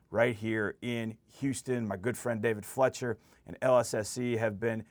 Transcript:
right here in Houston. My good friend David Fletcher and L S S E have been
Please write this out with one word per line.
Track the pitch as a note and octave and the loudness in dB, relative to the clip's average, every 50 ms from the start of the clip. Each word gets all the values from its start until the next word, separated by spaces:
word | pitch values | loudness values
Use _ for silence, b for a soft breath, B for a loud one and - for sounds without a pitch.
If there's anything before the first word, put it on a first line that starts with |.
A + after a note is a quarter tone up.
| _ _ | _ _
right | - G#2 - B2+ A#2 | 2 4 4 4 2
here | G2+ A2 A2+ A2 A2 G#2 G2 - - - | 0 -2 0 0 2 0 0 -2 -4 -4
in | A#2+ A#2+ A#2 A2+ A2+ A2 - _ _ - - | -4 -4 -2 -4 -6 -8 -10 _ _ -10 -6
Houston. | C#3+ C#3 B2+ - - C3 B2+ A#2+ A2+ G#2 | -4 -2 -2 -2 -2 -2 -2 -2 0 -2
My | G2 | -4
good | F#2+ F#2 B2 A2+ - | -2 -2 -2 -4 -2
friend | - B2 A#2 G#2+ G#2+ | -2 -2 -2 0 0
David | A#2 A2 G#2 G2 | 0 0 0 -4
Fletcher | - - - C3 B2+ - - B2+ A#2+ G#2+ b b b b b b | -6 0 2 2 2 2 0 -4 -4 -4 b b b b b b
and | - - - - | -18 -8 -2 2
L | C3 B2+ B2 | 4 6 6
S | A#2 - - | 4 4 0
S | A2 G#2+ - - B2 | -2 -2 -4 -4 -4
E | B2 A#2+ A#2 | -2 -2 0
have | A2 A#2 A2+ G#2+ F#2+ | 0 0 0 0 0
been | A2+ A#2 A2+ A2 G#2+ b | -2 -2 -2 -2 -4 b